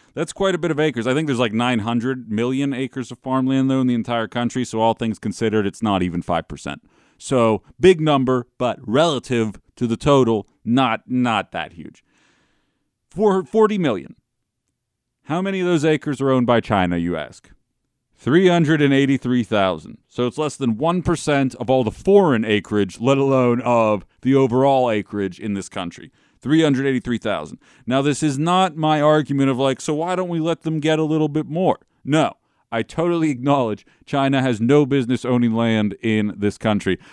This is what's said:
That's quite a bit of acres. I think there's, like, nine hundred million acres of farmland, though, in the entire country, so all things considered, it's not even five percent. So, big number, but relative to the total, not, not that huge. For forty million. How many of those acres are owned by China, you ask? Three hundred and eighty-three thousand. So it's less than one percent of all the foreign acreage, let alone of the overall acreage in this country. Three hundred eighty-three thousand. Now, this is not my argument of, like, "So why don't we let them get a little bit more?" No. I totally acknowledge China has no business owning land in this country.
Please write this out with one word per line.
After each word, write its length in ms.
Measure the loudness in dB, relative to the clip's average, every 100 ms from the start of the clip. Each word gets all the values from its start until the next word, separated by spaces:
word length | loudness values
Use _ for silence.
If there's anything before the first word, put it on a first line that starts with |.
| _ -10
That's 180 | -8
quite 220 | -2 0 0
a 20 |
bit 140 | -2
of 80 | 0
acres. 260 | 0 0 -2
I 80 |
think 140 | 0 0
there's, 100 | 0
like, 160 | 0
nine 260 | 0 -2 -2
hundred 520 | -2 -2 -2 -6 -6
million 420 | -4 -2 -2 -4
acres 380 | -4 -6 -8 -10
of 80 | -10
farmland, 500 | -4 -2 0 2 2
though, 120 | 2
in 40 | 0
the 80 |
entire 340 | 0 -2 -4 -4
country, 380 | -4 -4 -4 -4
so 160 | 0
all 140 | 0 0
things 240 | -4 -6
considered, 480 | -8 -4 -2 0 -2
it's 160 | -4
not 180 | -2 0
even 220 | -2 -4
five 240 | -4 -4 -4
percent. 340 | -12 -12 -12 _ _ _ _
So, 420 | -2 2 2 0 -4 2
big 220 | 4 6
number, 460 | 2 0 0 -2 -4 -6
but 220 | -4 -4
relative 800 | -2 2 2 0 -2 -2 -2 -6 _ -4
to 100 | -2
the 120 | 0
total, 500 | 4 4 4 0 -4 _ -2
not, 380 | 0 0 -2 -4
not 460 | -2 0 -2 -4
that 220 | -8 -10
huge. 300 | -12 -20 -20 _ _ _ _ _ _ _ _ _ _ _
For 340 | 0 2 2 0
forty 320 | 2 4 2
million. 380 | 0 -2 -6 -20 _ _ _ _ _ _ _ _ _ _ -8
How 140 | -4
many 220 | -2 -2
of 60 | 0
those 180 | 2 2
acres 340 | 0 -2 -2
are 120 | 2
owned 160 | 2 4
by 120 | 2
China, 380 | 2 0 0 -2
you 180 | -2 -4
ask? 360 | -8 -16 -20 _ _ _ _ _ _ _
Three 320 | 2 4 4
hundred 340 | 4 2 2
and 100 | 4
eighty-three 520 | 4 2 0 0 -2
thousand. 560 | 0 0 0 -2 -10 -20 _
So 180 | -6 -4
it's 140 | -4
less 160 | -6 -4
than 220 | -4 -2
one 260 | -2 -2
percent 500 | -2 -2 0 0 0 -4
of 140 | 0
all 140 | 0
the 80 | 0
foreign 520 | -2 4 4 6 2
acreage, 560 | 2 0 0 0 0 0
let 200 | 0 2
alone 420 | 2 2 2 2
of 420 | 2 2 2 0 -6 _
the 100 | 2
overall 560 | 4 4 4 4 2 2
acreage 500 | -2 -4 -4 -6 -6
in 140 | -8
this 160 | -6 -8
country. 420 | -10 -10 -12 -20 _ _ _
Three 240 | 0 2
hundred 240 | 4 2 0
eighty-three 320 | -2 -2 -4
thousand. 400 | -4 -6 -8 -16 _ _ -4
Now, 160 | -2
this 220 | 0 0
is 160 | -2 -2
not 360 | 0 0 0 0
my 240 | 0 2
argument 520 | 2 2 0 0 0
of, 80 | 0
like, 200 | -2 -2
"So 140 | -4
why 220 | -4 -4 -4
don't 120 | -4
we 120 | -4
let 240 | -4 -4
them 160 | -4 -2
get 180 | 0 0
a 60 |
little 260 | 0 0 0
bit 160 | -2 -4
more?" 340 | -2 0 -2 _ _
No. 300 | -2 0 0 -4 _ _ -8
I 100 | -6
totally 480 | -4 -2 -2 0 -2
acknowledge 540 | -2 0 0 0 -6 _ _ -6
China 360 | -2 0 0
has 200 | 0 0
no 240 | 2 4 4
business 400 | 0 0 -2 0
owning 280 | 0 2
land 440 | 0 0 0 -2 -2
in 320 | -2 0 -2 -2
this 200 | -4 -2
country. 400 | -2 0 0 -4 -6